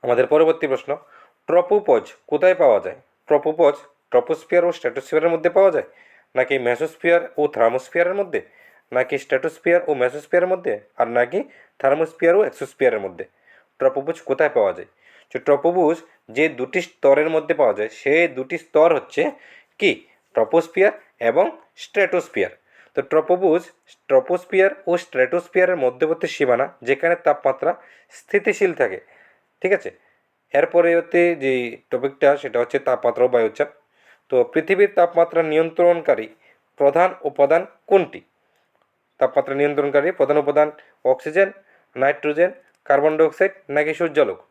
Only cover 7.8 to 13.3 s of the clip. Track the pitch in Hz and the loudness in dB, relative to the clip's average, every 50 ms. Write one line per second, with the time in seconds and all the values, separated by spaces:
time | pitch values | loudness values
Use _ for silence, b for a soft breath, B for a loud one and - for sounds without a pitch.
7.8 | 131 - - 170 175 180 190 202 202 180 151 104 - b b b b b b b | -8 -6 -2 -2 -2 0 0 -4 -6 -4 -6 -8 -8 b b b b b b b
8.8 | b b - 127 127 - 147 135 - _ 143 131 - 160 - - _ 170 170 175 | b b -4 -4 -2 -2 -4 -8 -4 _ -4 -2 -2 -4 -8 -4 _ 0 0 0
9.8 | 175 - 151 135 123 123 123 147 147 _ - 180 175 180 185 180 175 - 110 104 | 0 -2 -2 -2 -2 -4 -4 -6 -10 _ 0 0 0 0 -2 -4 -4 -8 -8 -8
10.8 | _ _ _ - 123 113 117 120 120 123 170 196 - b b b b b b b | _ _ _ -4 -4 -2 0 -2 -2 0 -2 -6 -8 b b b b b b b
11.8 | - 135 139 151 165 160 160 _ - 165 175 196 214 160 - - 139 - _ _ | 0 0 0 0 -2 -6 -6 _ 0 2 2 2 2 0 -4 -10 -14 -14 _ _
12.8 | 135 127 110 110 98 95 90 82 - _ | 0 0 0 0 -6 -8 -12 -12 -18 _